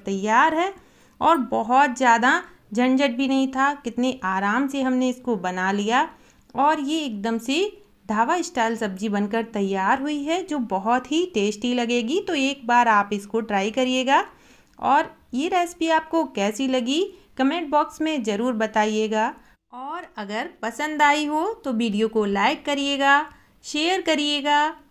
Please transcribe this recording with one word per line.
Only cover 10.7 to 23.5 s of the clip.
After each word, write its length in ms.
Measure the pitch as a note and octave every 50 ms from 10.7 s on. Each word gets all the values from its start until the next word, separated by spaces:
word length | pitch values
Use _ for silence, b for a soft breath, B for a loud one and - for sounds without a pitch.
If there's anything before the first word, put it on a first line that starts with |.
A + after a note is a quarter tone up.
| F#3+ F#3+ F#3+ A3 A#3+ B3+ B3+ -
ही 140 | D4+ E4 F4+ F4+ -
टेस्टी 400 | G#3+ G3+ G#3 G#3 G#3 A#3+ B3 B3
लगेगी। 460 | A#3+ A#3 A3+ A#3+ A#3+ A3+ A3+ D#4 G4
तो 140 | G4+ - E4+
एक 300 | C#4+ C4 C4+ C#4 C#4 A#3+ A3+
बार 200 | A#3+ A#3+ A#3+ A3+
आप 220 | G#3+ G3+ G3+ G3+ G#3
इसको 280 | G3+ G3+ - - A3+
ट्राई 300 | G#3+ - G#3 G3 G3 A3+
करिएगा। 520 | A3 B3+ B3+ B3+ B3+ B3+ B3+ B3+ C#4 E4 G#4 - b b b b b b b b b b
और 340 | - - C4+ D4+ - - - - _ _ -
ये 160 | B3 D4 F4+
रेसिपी 400 | F#4+ F4+ F4 E4+ E4+ - E4 E4
आपको 340 | D#4+ D#4+ D#4+ - E4 E4 D#4
कैसी 420 | - - - G3 G#3 G#3+ - C4+ C4
लगी 340 | C4 C4 A#3 A#3+ C#4 E4 G4 G4+ B B B B B -
कमेंट 320 | C4 C4+ D#4 F4 E4 C#4+
बॉक्स 320 | C#4+ D4 D4+ D4+ - -
में 220 | D#4 D#4+ D#4 C#4+ G#3+
ज़रूर 300 | A3 G3+ G3+ A#3+ B3+ A#3+
बताइएगा। 800 | G#3+ A3 G#3+ A3 A3 G#3+ G#3+ G#3+ G#3+ A3 G#3+ A3 G#3+ A3 B3+ D#4+ - b b b b b _ -
और 340 | B3 C4 C#4+ D#4+ F4 F4+ - _ A3
अगर 320 | G#3 G3 G#3 A3 C#4 F4 - -
पसंद 400 | - A3+ A#3 - D4 D#4 D#4 D4
आई 240 | D4 C#4+ D4 D4+ D4+
हो 200 | D4 D4+ D#4 E4+ G#4+ A4+
तो 180 | - - C#4 A#3+
वीडियो 340 | A3 A#3+ A3+ G3 G#3 A3 A3
को 180 | A3 A3 G#3 G3+
लाइक 380 | G3+ G3 G3+ B3 D#4 - -
करिएगा, 600 | D4 C#4+ C#4+ C#4 C#4 C#4 C4+ C#4 C#4 C#4+ C#4+ D#4 - b b b b